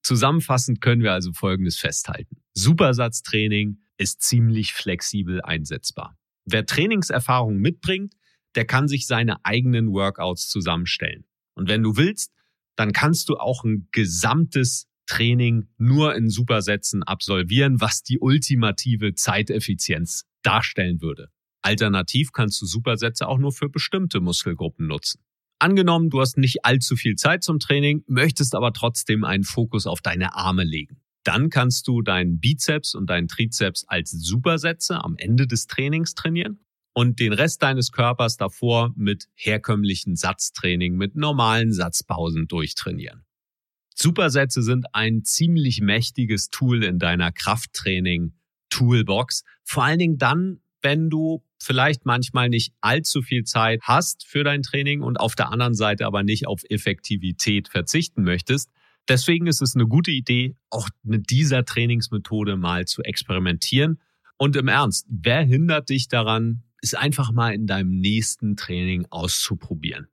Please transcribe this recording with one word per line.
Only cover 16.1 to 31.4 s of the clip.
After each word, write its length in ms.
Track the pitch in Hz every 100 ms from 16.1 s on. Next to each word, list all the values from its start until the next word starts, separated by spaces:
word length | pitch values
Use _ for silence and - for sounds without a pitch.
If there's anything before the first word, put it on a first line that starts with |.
in 160 | 117 113
Supersätzen 720 | 101 120 113 98 104 - 101
absolvieren, 760 | 85 98 - 98 87 113 139 127
was 220 | 110 -
die 160 | - 127
ultimative 920 | 131 147 - 131 110 98 127 113 104
Zeiteffizienz 1120 | 85 - 95 104 107 - 95 - 80 85 - - _
darstellen 600 | - 92 - - 90 85
würde. 260 | 82 71 71 _ _ _
Alternativ 680 | 98 107 110 98 87 131 151
kannst 300 | - 107 -
du 40 | 95
Supersätze 640 | 107 117 113 117 113 -
auch 100 | 131
nur 140 | 139
für 160 | 131 147
bestimmte 520 | 156 - 190 180 101
Muskelgruppen 640 | 87 87 95 82 80 - 80
nutzen. 340 | 71 - - _ _ _ _
Angenommen, 500 | 165 196 180 170 165
du 100 | 139
hast 180 | 131 -
nicht 260 | 131 127
allzu 320 | 117 131 - 123
viel 200 | 117 98
Zeit 280 | 147 175
zum 140 | - 156
Training, 460 | - 143 147 151 -
möchtest 480 | 127 156 - 135
aber 180 | 98 120
trotzdem 520 | 113 120 117 - 107
einen 200 | 101 98
Fokus 420 | 95 - 117 107 95
auf 140 | 87
deine 340 | - 90 92
Arme 300 | - 95 92
legen. 380 | 85 78 73 - _ _
Dann 260 | - 95